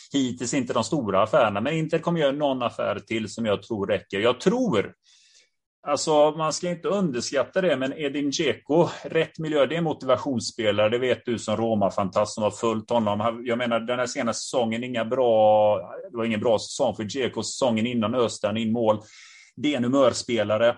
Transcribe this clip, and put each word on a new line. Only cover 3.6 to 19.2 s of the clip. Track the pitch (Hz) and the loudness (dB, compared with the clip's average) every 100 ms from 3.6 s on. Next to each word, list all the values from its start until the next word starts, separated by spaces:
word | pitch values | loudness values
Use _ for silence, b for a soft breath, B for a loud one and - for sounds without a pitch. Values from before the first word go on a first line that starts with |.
tror | - 110 101 | -2 -4 -2
räcker. | 98 - 95 | -2 -2 0
Jag | 117 123 | 0 2
tror, | 185 240 240 110 - - b b b b b b _ _ - | 0 0 2 0 -2 -6 b b b b b b _ _ -4
alltså, | 139 - 151 151 | -2 2 4 4
man | 156 156 | 4 -2
ska | 147 180 | -2 -4
inte | 170 151 | -4 -2
underskatta | 196 180 120 - 139 123 190 | 0 0 -2 -2 -2 -2 0
det, | 185 135 | 0 0
men | 131 | -2
Edin | 135 147 147 143 | -4 -4 -2 -2
Dzeko, | 135 151 107 - 156 160 - | -2 -2 -2 0 2 2 -2
rätt | 185 165 156 - | -4 -2 -2 -4
miljö, | 156 151 123 | -2 2 2
det | 165 | 0
är | |
motivationsspelare. | 160 135 131 127 143 120 - - 110 104 107 | -2 -2 0 0 0 -4 -4 -2 0 2 2
Det | 120 | 2
vet | 127 120 - | 0 -2 -2
du | 113 | -4
som | - 107 | -2 -2
Roma-fantast | 113 107 98 - 98 107 104 | 0 0 0 0 -2 0 -2
som | - | 0
har | 104 | -2
följt | - 117 110 110 | 0 -2 -2 0
honom. | 120 107 101 117 117 123 | 0 0 0 -2 -4 -4
Jag | 117 | -2
menar, | 123 117 | 0 -2
den | 113 123 | -2 -2
här | 120 | -2
senaste | 143 117 104 | -2 -4 -4
säsongen, | - 139 113 113 | -4 -2 0 -2
inga | 127 120 113 | -4 -4 -2
bra, | 131 123 110 107 107 107 101 85 - - | 2 4 6 6 6 6 2 -2 -14 -10
det | 117 | -4
var | 113 | -2
ingen | 107 | 0
bra | 120 104 | 2 0
säsong | - - 127 98 | 0 -2 -2 -2
för | |
Dzeko. | 107 135 117 117 | -6 -4 -4 -4
Säsongen | 101 - 131 110 117 | -8 -2 0 0 0
innan | 120 107 127 | 0 -2 0
öste | 110 - 104 | -2 -2 -4
han | 110 | -2
in | 110 | -2
mål. | 117 110 107 B B | 0 0 0 B B